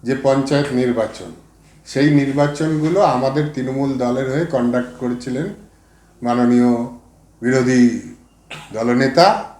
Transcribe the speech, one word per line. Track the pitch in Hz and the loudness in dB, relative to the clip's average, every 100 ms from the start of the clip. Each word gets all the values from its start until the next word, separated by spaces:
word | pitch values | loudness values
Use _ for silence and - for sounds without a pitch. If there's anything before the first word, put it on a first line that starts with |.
যে | 120 131 | -4 -2
পঞ্চায়েত | 139 139 135 143 143 | 0 0 2 0 0
নির্বাচন, | 123 123 117 107 - 87 - - _ _ _ - | 0 0 0 -2 -6 -16 -18 -20 _ _ _ -8
সেই | 131 147 | 0 2
নির্বাচনগুলো | 147 135 135 147 147 160 156 156 180 | 2 2 0 0 0 -2 0 0 2
আমাদের | 185 127 131 143 147 | 2 2 0 0 -2
তৃণমূল | 131 135 135 139 127 | -4 -6 -2 -2 -2
দলের | 123 127 131 | -2 -2 -2
হয়ে | 135 165 | -2 -2
কন্ডাক্ট | 135 120 123 123 - | 0 0 0 -4 -6
করেছিলেন | 127 120 - 127 180 208 - _ _ _ _ _ | -6 -6 -6 -6 -6 -8 -20 _ _ _ _ _
মাননীয় | 120 120 123 123 120 120 120 - _ _ _ _ | -4 0 4 4 4 2 -4 -12 _ _ _ _
বিরোধী | 117 131 123 127 120 104 - - _ _ _ - - | 0 0 2 4 4 2 -10 -20 _ _ _ -20 -12
দলনেতা। | 110 117 123 135 170 185 214 - | -6 -2 2 2 4 4 4 -4